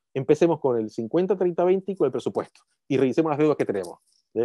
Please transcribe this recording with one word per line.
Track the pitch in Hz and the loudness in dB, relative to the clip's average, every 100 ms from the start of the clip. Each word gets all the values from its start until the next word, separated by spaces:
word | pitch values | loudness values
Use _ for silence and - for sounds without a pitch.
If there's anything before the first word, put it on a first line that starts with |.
| _ | _
empecemos | 135 135 147 170 156 | -8 0 2 4 2
con | 135 120 | 0 -2
el | 107 | -2
cincuenta, | - 113 165 190 190 | -6 -2 -2 0 0
treinta, | 180 170 | 0 0
veinte | 180 190 190 | 2 0 -2
y | 190 | -2
con | 143 | -2
el | |
presupuesto, | 123 113 107 82 _ _ _ _ | 0 -4 -6 -8 _ _ _ _
y | 135 | 0
revisemos | 131 123 160 | 2 2 0
las | 143 | 2
deudas | 151 139 | 2 2
que | 131 | -2
tenemos", | 101 87 - _ _ _ | -4 -6 -12 _ _ _
¿sí? | 110 | -4